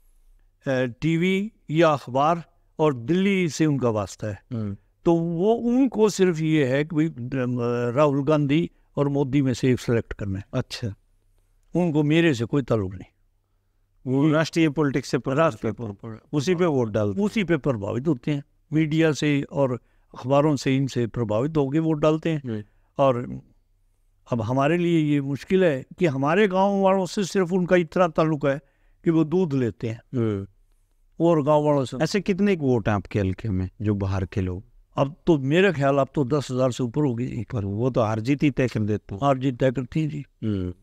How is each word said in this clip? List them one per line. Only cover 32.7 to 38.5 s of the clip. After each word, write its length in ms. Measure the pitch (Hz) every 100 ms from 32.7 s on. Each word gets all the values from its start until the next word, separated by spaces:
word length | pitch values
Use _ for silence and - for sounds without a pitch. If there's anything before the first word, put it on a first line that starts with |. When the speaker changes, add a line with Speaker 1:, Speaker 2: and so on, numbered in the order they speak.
| 123 107
Speaker 2:
हैं 80 | 104
आपके 240 | - 107
हल्के 300 | 95 92 110
में 200 | 92 92 -
जो 140 | 107 101
बाहर 300 | 98 98 92
के 160 | 104
लोग? 220 | 92 90 - _ _ -
Speaker 1:
अब 180 | 139 - -
तो 100 | 151
मेरा 340 | 131 170 196
ख्याल, 260 | 139 139 139
अब 100 | 135 160
तो 100 | 120
दस 260 | 147 127
हजार 200 | 127 127
से 120 | 117
ऊपर 220 | 123 147 147
होगी। 400 | 117 127 123 101
Speaker 2:
पर 140 | 120 98
वो 240 | 101 127
तो 120 | 123
हार 180 | 107 110
जीत 240 | 113 143
ही 80 | 151